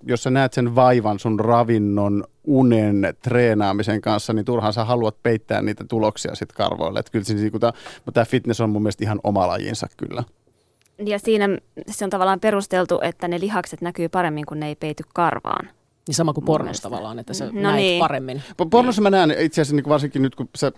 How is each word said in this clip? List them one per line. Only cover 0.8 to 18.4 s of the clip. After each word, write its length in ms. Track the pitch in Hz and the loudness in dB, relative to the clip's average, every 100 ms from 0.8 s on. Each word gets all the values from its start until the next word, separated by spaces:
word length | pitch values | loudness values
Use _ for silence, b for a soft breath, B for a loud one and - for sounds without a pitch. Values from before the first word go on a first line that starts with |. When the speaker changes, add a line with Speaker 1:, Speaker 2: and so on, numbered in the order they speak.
| 127 127 107 101 | 6 6 2 -2
Speaker 1:
sun 200 | 117 107 | -2 0
ravinnon, 840 | 110 117 117 110 104 101 101 101 - _ | 2 4 4 2 2 2 0 0 -4 _
unen, 720 | - 135 127 113 104 101 92 - | 0 4 6 6 4 2 0 -2
treenaamisen 800 | 120 120 120 107 101 98 107 107 | -2 2 4 2 0 0 -2 -2
kanssa, 320 | 107 104 - | 0 -2 0
niin 120 | 110 101 | -2 -2
turhaan 280 | 120 107 | 0 0
sä 120 | 113 110 | -2 0
haluat 300 | 123 110 - | 0 0 -2
peittää 380 | 120 113 - 107 | 0 0 -2 -2
niitä 220 | 104 104 | -2 -6
tuloksia 520 | - 113 107 - - 78 | -4 0 0 -2 -8 -8
sit 160 | - | -10
karvoille. 460 | - 98 87 82 104 | -2 -2 -2 -4 -4
Et 100 | - | -4
kyllä 160 | 113 98 | -4 -2
se, 80 | |
niin 180 | 104 107 | -2 -2
kuin, 100 | 107 | 0
tää, 120 | 117 - B B - | -2 -2 B B -4
mutta 60 | |
tää 140 | 117 113 | -2 0
fitness 360 | 127 120 113 | 0 -2 -2
on 80 | 110 | 0
mun 120 | 104 | 0
mielestä 200 | 107 - | -2 -2
ihan 160 | 104 107 | -4 -2
oma 240 | 104 101 90 | 0 0 0
lajinsa 400 | 95 98 117 - - | -2 -4 -6 -8 -10
kyllä. 260 | - 117 117 _ _ _ _ _ _ - 208 | -10 -8 -10 _ _ _ _ _ _ -10 -4
Speaker 2:
Ja 140 | 202 | -4
siinä 260 | 226 214 202 190 - - - | 2 2 2 -2 -6 -18 -12
se 120 | - | -8
on 60 | 196 | -4
tavallaan 300 | 196 185 185 | 0 2 2
perusteltu, 600 | 220 202 202 185 175 180 | 2 0 0 0 2 0
että 260 | 170 - 175 | -2 -4 -4
ne 120 | 175 | -2
lihakset 420 | 196 208 170 156 | -2 -4 -6 -8
näkyy 280 | 175 175 165 | -8 -4 -2
paremmin, 360 | 190 170 151 151 | 0 0 -2 -6
kun 140 | 151 | -6
ne 80 | 151 | -6
ei 80 | 151 | -6
peity 280 | 156 151 156 | -8 -8 -8
karvaan. 560 | - 165 - - - - _ _ _ - | -2 0 0 -4 -6 -8 _ _ _ -6
Speaker 3:
Niin 80 | 151 | -2
sama 180 | 160 | 0
kuin 100 | 147 | 0
Speaker 2:
Mun 20 | 151 | 0
Speaker 3:
pornossa 200 | 151 - | 0 0
Speaker 2:
mielestä. 240 | - - | -8 -8
Speaker 3:
tavallaan, 300 | - - 117 | -10 -10 -12
että 140 | - | -12
sä 120 | 196 214 | -10 -8
Speaker 2:
No 160 | 214 | -2
Speaker 3:
näet 140 | 202 202 | 0 2
Speaker 2:
niin. 240 | 190 175 | 2 2
Speaker 3:
paremmin. 440 | 165 135 131 135 | 0 -2 -6 -10